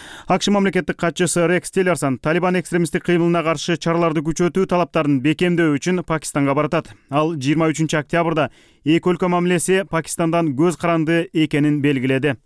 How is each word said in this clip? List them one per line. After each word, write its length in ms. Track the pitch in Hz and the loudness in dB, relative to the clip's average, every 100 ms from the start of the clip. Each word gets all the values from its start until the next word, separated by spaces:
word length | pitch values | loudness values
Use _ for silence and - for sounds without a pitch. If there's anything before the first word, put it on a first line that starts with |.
| - - - | -20 -12 -4
акш 200 | 190 - | -2 0
мамлекеттик 480 | 202 196 185 180 - | 0 2 0 -4 -2
катчысы 500 | 170 165 175 175 165 | -2 0 0 2 2
Рекс 240 | 180 - | 0 -2
Тиллерсон 480 | 190 185 170 139 123 | -2 0 0 -2 -2
Талибан 400 | 151 170 180 180 | -2 0 0 -2
экстремисттик 460 | - 175 170 180 - | -2 -2 0 -2 0
кыймылына 380 | 175 170 170 | 2 2 2
каршы 340 | 160 151 - 165 | 0 -2 -2 -2
чараларды 420 | 165 165 170 156 | 0 0 0 0
күчөтүү 460 | 160 156 175 185 190 | -2 0 0 0 0
талаптарын 540 | 180 165 165 147 139 | 0 0 0 2 2
бекемдөө 560 | 143 151 180 175 165 139 | 2 0 0 2 2 0
үчүн 260 | 170 185 | -2 -2
Пакистанга 500 | - 156 - 147 139 | -2 -4 -4 -2 0
баратат. 380 | 139 147 160 - - - | 0 0 -2 -4 -14 -6
Ал 260 | 139 160 160 | -2 -2 -2
жыйырма 360 | 131 156 160 | 0 2 2
үчүнчү 260 | 151 160 156 | 0 0 -2
октябрда 540 | 143 170 165 160 135 - _ _ | -2 0 0 0 -2 -4 _ _
эки 240 | 139 165 180 | 0 2 2
өлкө 220 | 175 180 | 0 0
мамилеси 560 | 175 175 180 - 190 180 | 0 2 0 2 0 0
Пакистандан 600 | 165 - - 165 170 165 | -4 -4 -2 0 0 0
көз 240 | 127 175 156 | 2 0 0
каранды 540 | 170 165 156 170 - | 0 0 2 0 0
экенин 480 | 160 151 151 147 147 | -2 0 2 2 2
белгиледи. 540 | 139 135 131 131 143 120 | 0 0 0 0 0 -4